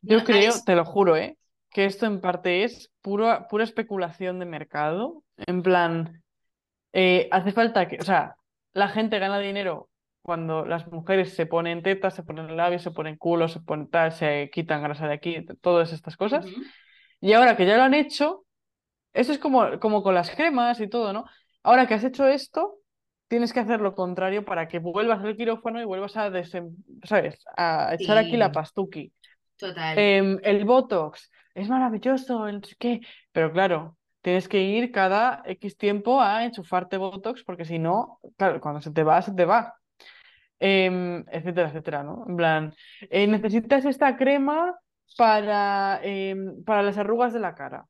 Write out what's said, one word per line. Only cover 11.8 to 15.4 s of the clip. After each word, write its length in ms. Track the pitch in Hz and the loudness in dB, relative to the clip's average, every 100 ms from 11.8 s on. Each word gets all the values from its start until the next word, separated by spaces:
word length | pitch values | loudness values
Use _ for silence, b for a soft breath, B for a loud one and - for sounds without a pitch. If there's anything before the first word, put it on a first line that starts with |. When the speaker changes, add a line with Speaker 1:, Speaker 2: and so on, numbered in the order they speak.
Speaker 1:
tetas, 320 | 170 190 190 | -2 -2 -2
se 80 | 185 | -6
ponen 320 | 165 160 160 160 | -14 -14 -10 -2
labios, 260 | 175 175 | 0 0
se 80 | 175 | -6
ponen 260 | 165 156 156 | -8 -10 -6
culo, 320 | 170 170 165 | -2 0 0
se 120 | 165 | -2
ponen 280 | - 151 143 | -8 -8 -2
tal, 220 | 170 160 | 0 0
se 380 | 160 156 147 143 | 0 -2 -2 -4
quitan 300 | - 165 151 | -8 -4 -4
grasa 240 | 147 147 156 | -4 -6 -6
de 60 | |
aquí, 300 | 147 170 165 | -6 -6 -8